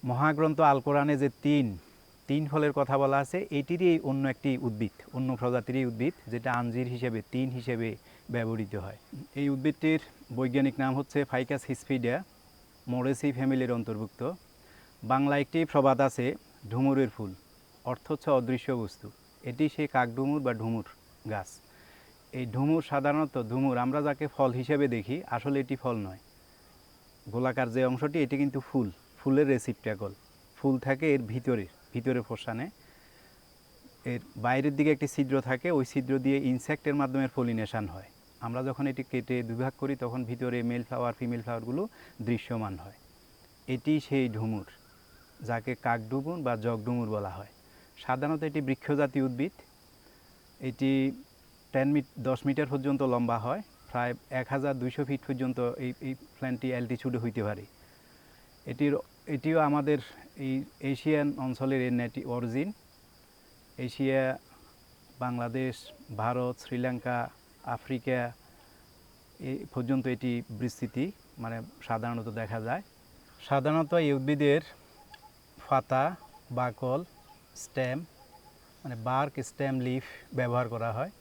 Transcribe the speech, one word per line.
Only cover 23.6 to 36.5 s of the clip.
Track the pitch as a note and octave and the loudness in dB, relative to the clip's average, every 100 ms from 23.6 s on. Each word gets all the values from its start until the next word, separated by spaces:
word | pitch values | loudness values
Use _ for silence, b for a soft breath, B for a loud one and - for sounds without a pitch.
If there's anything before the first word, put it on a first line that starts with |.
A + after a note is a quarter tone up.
| C3+ B2 | 2 2
আমরা | B2 C#3+ | 2 0
যাকে | D3 C#3 D3+ | 0 -2 -4
ফল | - C3+ | 2 2
হিসেবে | B2 B2 D3 C#3 | 2 0 2 4
দেখি, | A#2 G#2 D3 F#3+ | 2 -2 -6 -2
আসলে | A#2+ C#3 C#3 | -4 0 0
এটি | C3 C3+ | 0 -2
ফল | C3 A2+ | -2 -2
নয়। | G2 F#2 - - b b b b - - - - - | -4 -10 -20 -20 b b b b -20 -20 -20 -20 -8
গোলাকার | A2 B2+ B2+ B2 | -2 0 2 0
যে | A#2 B2+ | 2 2
অংশটি, | B2+ D3 D#3 | 2 0 0
এটি | C#3 C#3 | 0 2
কিন্তু | C#3+ C3+ | 0 0
ফুল, | - C3+ A2 - - - | -2 0 0 -4 -20 -6
ফুলের | - C3+ C#3+ | 2 4 6
রেসিপট্যাকল। | C3+ - A2+ - G2+ G#2 G2 - - - - | 4 0 -6 -4 -4 -6 -10 -20 -20 -20 -2
ফুল | C#3 C3 | 0 2
থাকে | C3 C3+ D#3 | 2 0 4
এর | C#3 | 2
ভিতরে, | A2+ A#2+ B2+ A#2+ F#2 - - | 2 -4 0 0 -2 -10 -8
ভিতরে | A#2+ A#2 B2 | -4 0 -2
পোর্শনে। | A2+ C#3+ - A2+ D#3+ - B B B B B B B - - - - - B2+ | -2 -8 -6 -6 -8 -12 B B B B B B B -20 -20 -20 -20 -12 -8
এর | A#2+ - - | -8 -8 -4
বাইরের | A#2 C3 C#3 C#3 | 0 2 2 4
দিকে | D3+ | 4
একটি | D3 C#3+ | 4 0
ছিদ্র | - C3+ C#3 | 0 2 2
থাকে, | B2+ B2+ F3 | 2 0 2
ওই | D#3+ B2+ | 2 2
ছিদ্র | C3+ B2+ C3+ | -2 0 2
দিয়ে | C3 C#3 | 4 2
ইনসেক্টের | C3+ | 2